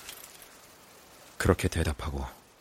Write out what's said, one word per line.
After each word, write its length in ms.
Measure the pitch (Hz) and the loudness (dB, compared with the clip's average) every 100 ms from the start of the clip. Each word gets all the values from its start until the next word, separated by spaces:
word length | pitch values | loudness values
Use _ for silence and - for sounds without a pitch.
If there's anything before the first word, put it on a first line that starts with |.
| - - - - - - - - - - - - - - | -6 -14 -16 -18 -20 -20 -20 -20 -20 -20 -20 -20 -14 2
그렇게 320 | - 90 92 | 4 6 4
대답하고 560 | 90 80 76 80 69 67 - - - | 2 0 0 -4 -4 -6 -10 -20 -20